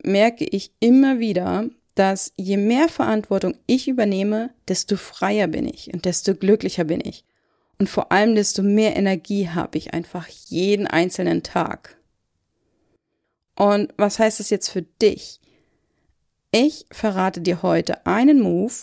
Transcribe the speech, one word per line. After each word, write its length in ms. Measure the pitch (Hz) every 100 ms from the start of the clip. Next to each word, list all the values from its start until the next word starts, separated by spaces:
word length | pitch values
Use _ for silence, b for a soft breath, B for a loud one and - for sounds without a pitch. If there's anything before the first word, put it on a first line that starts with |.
merke 420 | - 196 226 240
ich 260 | - 196 - -
immer 380 | 233 262 269 247
wieder, 500 | 220 180 185 185 226 - _ -
dass 360 | 190 190 - -
je 200 | 190 196
mehr 320 | 208 254 330
Verantwortung 680 | - 220 214 - 196 185 - -
ich 220 | 254 269
übernehme, 640 | 247 208 190 202 214 240 _ -
desto 280 | 190 - 196
freier 520 | - - 190 208 175
bin 180 | - -
ich 260 | - -
und 120 | 175
desto 300 | 180 170 196
glücklicher 500 | 190 190 214 180 -
bin 160 | 156 -
ich. 200 | - - _ _ _ _ _ -
Und 100 | 196
vor 240 | 196 -
allem, 220 | 185 220
desto 280 | 214 202 -
mehr 340 | 202 214 220 -
Energie 520 | 196 180 - 202 175
habe 280 | 165 - 156
ich 160 | -
einfach 360 | 170 170 175 165
jeden 580 | - - 165 196 202 196
einzelnen 560 | 160 180 - 175 165
Tag. 540 | - 170 165 - - _ _ _ _ _ _ _ _ _ _ _ _ _ _ _ _ -
Und 360 | 202 202 - -
was 220 | 208 -
heißt 200 | 220 -
das 100 | -
jetzt 180 | 202 -
für 140 | 185
dich? 580 | 165 - 208 - - - _ _ _ _ _ _ _ _ _ _ _
Ich 340 | 226 294 - -
verrate 500 | - 214 185 185 180
dir 220 | 175 175
heute 440 | 180 170 - - -
einen 340 | 208 277 285
Move, 320 | 185 175 226 -